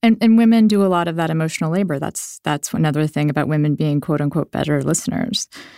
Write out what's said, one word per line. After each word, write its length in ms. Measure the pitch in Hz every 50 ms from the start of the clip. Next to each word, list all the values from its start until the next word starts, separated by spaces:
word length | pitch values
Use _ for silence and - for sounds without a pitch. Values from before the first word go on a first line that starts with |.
| -
And, 140 | 226 226 214
and 160 | 233 226 226
women 300 | 226 233 226 226 226 220
do 180 | 214 208 202 196
a 60 | 190
lot 160 | 180 175 170
of 80 | 170 165
that 160 | 165 165 160
emotional 400 | 160 160 160 160 - - 170 160
labor. 260 | 165 190 202 175 151
That's, 420 | 139 156 156 - - - - - - _
that's 300 | 143 151 143 - - -
another 340 | 160 160 156 143 151 156
thing 220 | 151 - 151 151 151
about 180 | 147 151 143
women 260 | - 156 151 147 151 147
being, 260 | - 156 151 147 147
quote 200 | 143 - 156 143
unquote, 300 | 147 147 - 160 143 _
better 320 | - - 143 151 151 143 135
listeners, 640 | 139 165 - - - - - 50 - - - - _ - - - - -